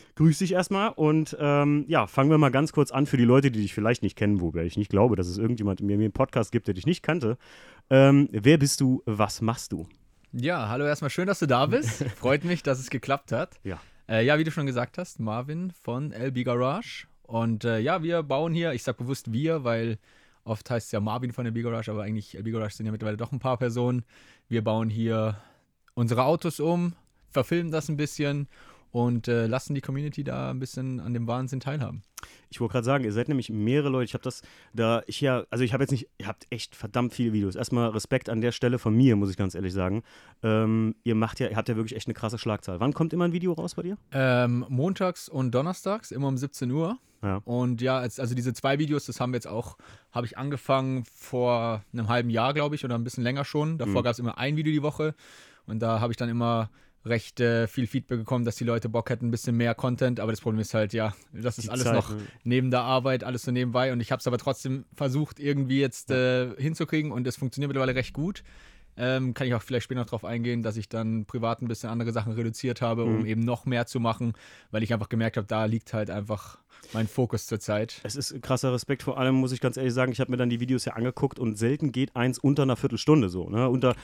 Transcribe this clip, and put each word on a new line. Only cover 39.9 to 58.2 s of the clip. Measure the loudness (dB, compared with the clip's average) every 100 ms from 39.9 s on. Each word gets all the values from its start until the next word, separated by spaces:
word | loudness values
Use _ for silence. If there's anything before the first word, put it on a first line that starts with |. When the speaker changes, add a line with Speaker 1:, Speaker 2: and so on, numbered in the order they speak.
| -2 -8 -18 -20 -4
Speaker 1:
Ähm, | 0 2 2 2 0 -2
ihr | 0
macht | 2 0 -2
ja, | -2
ihr | -2
habt | -2
ja | -2
wirklich | -4 -6
echt | -8
eine |
krasse | -6 -6 -4
Schlagzahl. | -4 -4 -4 -2
Wann | -2
kommt | 0 -2
immer | 0 0
ein |
Video | 0 -2
raus | -4 -6 -6
bei |
dir? | -8 -8 -6
Speaker 2:
Ähm, | 0 2 4 2 0 -2
montags | 0 0 0 -2 -4 -8
und | -4 0
donnerstags, | 0 -2 -4 -4 -4 -6
immer | -4 -2
um | -2
siebzehn | -4 -6 -4
Uhr. | -2 -2 -4 _ _
Speaker 1:
Ja. | -4 -2
Speaker 2:
Und | -2 0 0 0
ja, | 0 0
jetzt, | -2 -4
also | -4
diese | -2 -4
zwei | 0 0 2
Videos, | 0 -2 -4
das | -4
haben | -2
wir | -4
jetzt | -4
auch, | -8 -8 -12 -20 -20 _
habe | -6 -6
ich | -6
angefangen | -6 -4 2 2 2 -2 -6
vor | -14 -6 0 2 2 0 -4 -6
einem | -4 0
halben | 2 2
Jahr, | 2 2
glaub | 2 -2
ich, | -2 -4
oder | -4
ein |
bisschen | -4 -2 -2
länger | -2
schon. | -2 -2 -2 -2
Davor | 0 0
Speaker 1:
Mhm. | 2
Speaker 2:
gab's | 0
immer | -4 -2
ein | -2 0
Video | 2
die | 0
Woche | 0 -2 -4 -4 -14 -20 -20 -20 -8
und | -2
da | 0 2
habe | 0
ich | -2
dann | -2
immer | 0 2 2 0 -8 -20 _ -2
recht, | -2 -2 0
äh, | 2 2 0
viel | -2 -2
Feedback | -2 -4
bekommen, | -4